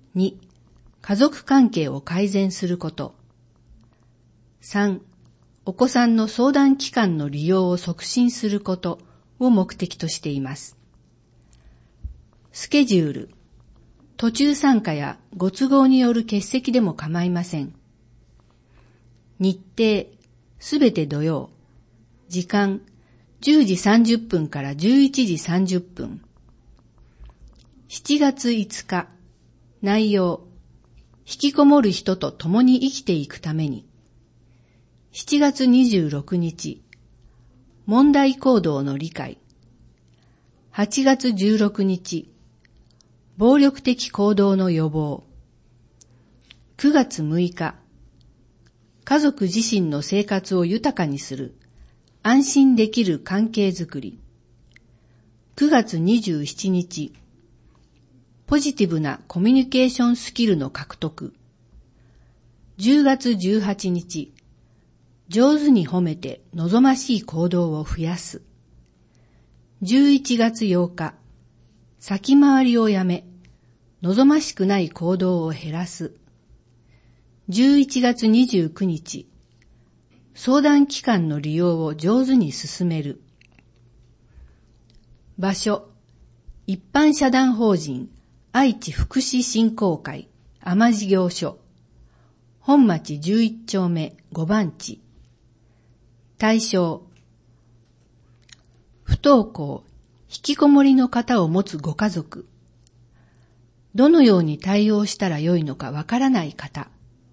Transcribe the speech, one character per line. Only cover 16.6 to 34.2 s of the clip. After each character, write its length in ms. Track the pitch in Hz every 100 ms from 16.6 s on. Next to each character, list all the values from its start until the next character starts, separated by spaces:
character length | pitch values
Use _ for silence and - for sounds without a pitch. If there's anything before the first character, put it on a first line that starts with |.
| 254
で 100 | 240
も 140 | 196
構 300 | - 151 170
い 60 | 175
ま 120 | 175
せ 200 | 175 156
ん。 120 | 147 - _ _ _ _ _ _ _ _ _ _ _ _ _ _ _ -
日 200 | 190 185 - -
程。 300 | 220 202 - _ _ _ _ _
す 180 | - 294
べ 140 | 247
て 140 | - 143
土 180 | 147
曜。 260 | 160 143 131 _ _ _ _ _ _ _ _
時 180 | 180 180
間。 360 | 208 196 196 - _ _ _ _ _
十 240 | - 311
時 120 | 202 180
三 280 | 202 226
十 140 | 226 233
分 280 | 226 170 151
か 160 | 143
ら 140 | 139 143
十 240 | 196 269
一 260 | 277 277 220
時 120 | 160
三 280 | - 180 185
十 140 | 180
分。 420 | 180 - 127 107 - _ _ _ _ _ _ _ _ _ - _ - _ _ _ _
七 320 | - - 294
月 320 | 277 269 240
五 340 | 220 196 - -
日。 220 | 180 - _ _ _ _ _ _ _
内 320 | 196 214 214
容。 340 | 202 175 - - - _ _ _ _ _ _ -
引 120 | -
き 140 | 285
こ 120 | 285
も 160 | 285 294
る 100 | 214
人 260 | 180 - 185
と 140 | 139
共 320 | - 160 214
に 180 | 254 254
生 100 | 269
き 120 | 269
て 100 | -
い 140 | 165 139
く 120 | -
た 160 | 160
め 140 | 156 151
に。 180 | 110 - _ _ _